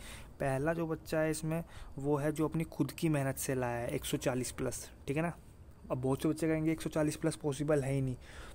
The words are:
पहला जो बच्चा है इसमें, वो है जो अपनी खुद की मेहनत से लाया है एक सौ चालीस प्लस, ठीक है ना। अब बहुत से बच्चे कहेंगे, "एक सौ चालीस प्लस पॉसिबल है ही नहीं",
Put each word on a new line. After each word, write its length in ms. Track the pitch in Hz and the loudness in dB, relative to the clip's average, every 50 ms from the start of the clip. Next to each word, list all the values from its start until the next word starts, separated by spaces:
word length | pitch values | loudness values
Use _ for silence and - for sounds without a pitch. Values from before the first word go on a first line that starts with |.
| - - - - - - - - | -12 -14 -12 -14 -14 -14 -6 -2
पहला 320 | 143 139 135 135 139 160 170 | 0 0 2 2 2 2 0
जो 140 | 165 170 | 0 0
बच्चा 340 | 160 160 156 - - - 160 | -2 -2 -4 -4 -2 0 2
है 100 | 156 160 | 2 2
इसमें, 320 | 156 151 - 156 160 165 165 - - - - - - 139 | 2 0 -2 -2 -2 -2 -4 -6 -10 -12 -12 -10 -8 -2
वो 180 | 135 143 147 | 2 2 2
है 160 | 143 139 156 147 | 4 4 2 2
जो 160 | 147 160 147 | 2 2 2
अपनी 160 | - 160 165 | 2 0 -2
खुद 280 | 160 - - 151 143 - | -2 0 0 0 0 0
की 160 | - - 165 | 0 2 2
मेहनत 280 | 156 143 135 135 131 | 4 4 2 2 0
से 180 | - - - 135 | 0 -2 0 0
लाया 240 | 127 127 120 120 120 | 0 0 0 0 0
है 160 | 120 123 147 | -2 -2 -2
एक 100 | 135 - | -2 0
सौ 120 | - - | 0 -2
चालीस 340 | 143 - 143 127 127 123 - | 2 2 2 2 2 0 -2
प्लस, 380 | - - 131 127 - - - - - - - | -2 -2 -2 -2 -2 -4 -8 -12 -14 -10 -6
ठीक 100 | - 139 | -2 0
है 60 | 151 160 | 0 0
ना। 100 | 170 160 - - - - - - - - - - - | 0 -2 -6 -12 -18 -20 -18 -18 -18 -18 -16 -6 -4
अब 100 | 156 131 | -2 0
बहुत 220 | 127 131 135 131 - | 2 2 2 2 2
से 60 | 156 | 2
बच्चे 200 | 156 156 165 160 | 2 2 2 2
कहेंगे, 240 | 160 160 156 156 160 | 2 4 4 2 2
"एक 80 | 160 | 0
सौ 100 | - 160 | -2 -2
चालीस 260 | - 165 151 151 147 | 0 2 2 2 2
प्लस 200 | - - 160 151 | 2 0 0 0
पॉसिबल 460 | - - 151 139 135 151 147 156 147 135 | 0 -2 -2 0 0 2 4 4 4 4
है 100 | 131 139 | 2 2
ही 80 | 139 135 | 2 2
नहीं", 120 | 131 127 - - - - - - - | 0 -2 -4 -8 -12 -14 -12 -12 -12